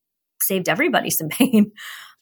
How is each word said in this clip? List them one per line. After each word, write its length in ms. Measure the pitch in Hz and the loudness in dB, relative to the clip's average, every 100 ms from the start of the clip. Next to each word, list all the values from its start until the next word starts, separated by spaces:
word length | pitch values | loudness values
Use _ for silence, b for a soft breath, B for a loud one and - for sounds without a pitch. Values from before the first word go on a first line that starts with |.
| _ _ _ - | _ _ _ -6
saved 260 | - 190 180 | -4 -2 -2
everybody 420 | 175 311 202 - | 0 0 0 -2
some 180 | - 156 | -4 -4
<laughs> 100 | - | 0
pain. 340 | - 220 208 - B B B B | 2 4 2 0 B B B B